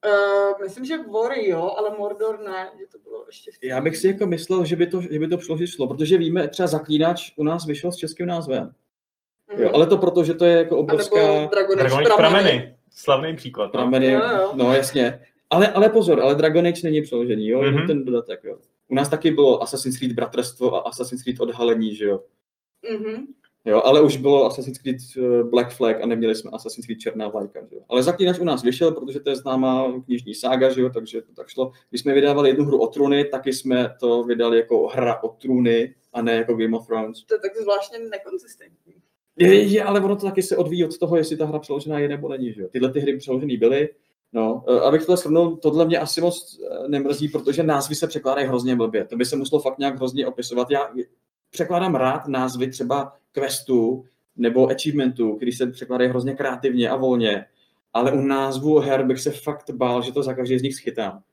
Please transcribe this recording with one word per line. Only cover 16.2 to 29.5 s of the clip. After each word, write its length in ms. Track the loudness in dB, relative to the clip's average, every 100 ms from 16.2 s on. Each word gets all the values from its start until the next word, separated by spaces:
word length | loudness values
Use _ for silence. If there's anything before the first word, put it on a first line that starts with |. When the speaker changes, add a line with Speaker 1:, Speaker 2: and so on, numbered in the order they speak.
Speaker 2:
ale 140 | 4
Dragon 320 | 4 4 4 2
Age 140 | 0
není 180 | 0 -2
přeložený, 460 | 0 -4 -2 -2 0
jo, 140 | 0
jenom 160 | 2 0
Speaker 3:
Mhm. 60 | 0
Speaker 2:
ten 180 | -2
dodatek, 360 | 0 -4 -4 -12
jo. 120 | -12 -16 _ _ _
U 60 |
nás 140 | -2 -2
taky 220 | 0 0
bylo 320 | 4 4 4
Assassin's 360 | 0 -6 -6 -4
Creed 140 | -4
Bratrstvo 600 | -4 -4 -4 -6 -2 -2
a 60 | -2
Assassin's 420 | -6 -8 -10 -8
Creed 180 | -8 -4
Odhalení, 540 | -4 -2 0 0 -2
že 100 | -4
jo. 160 | -4 -4 -6 _ _ _ _ _ -10
Speaker 1:
Mhm. 360 | -8 -6 -10 -14 -20 _ _
Speaker 2:
Jo, 180 | 0 2
ale 160 | 6 6
už 160 | 6 4
bylo 300 | 2 4 4
Assassin's 320 | 0 -10 -10
Creed, 180 | -8 -8 -8 -6
eh, 260 | 0 2
Black 260 | 2 0 0
Flag 300 | -2 -2 0
a 40 | -2
neměli 280 | -2 -2
jsme 160 | -2 -6
Assassin's 360 | -12 -12 -14 -12
Creed 140 | -8
Černá 280 | -8 -6 -8
vlajka, 320 | -8 -10 -12 -16
že 60 | -18
jo. 40 | _
Ale 140 | 0
Zaklínač 360 | 2 2 0 2
u 60 |
nás 180 | 0 0
vyšel, 300 | 0 2 0
protože 280 | 0 -8 -8
to 100 | -4
je 60 | -4
známá 560 | -2